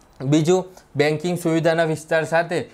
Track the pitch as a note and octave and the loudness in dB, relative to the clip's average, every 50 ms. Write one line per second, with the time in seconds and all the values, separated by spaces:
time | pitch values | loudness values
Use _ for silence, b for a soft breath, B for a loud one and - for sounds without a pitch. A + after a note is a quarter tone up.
0 | _ _ _ - C3+ C3+ D3+ D#3+ D3+ E3+ F#3 F#3 F3+ F#3 B B B B - C#3 | _ _ _ -8 -2 2 2 2 4 4 2 2 0 -4 B B B B -2 0
1 | C#3+ D3+ D#3 D3 - F3+ F3 E3+ - E3 D#3+ E3 D3+ E3 D#3+ E3 E3 D#3+ D#3 D3+ | 0 0 0 -2 -2 -4 -4 -2 -2 0 0 2 2 2 2 2 0 0 -2 -4
2 | - - E3+ D#3+ D#3 - E3 E3 E3 D#3 F3+ D3+ A#2 - | -4 -2 -2 -2 0 0 0 0 0 0 -4 -6 -6 -8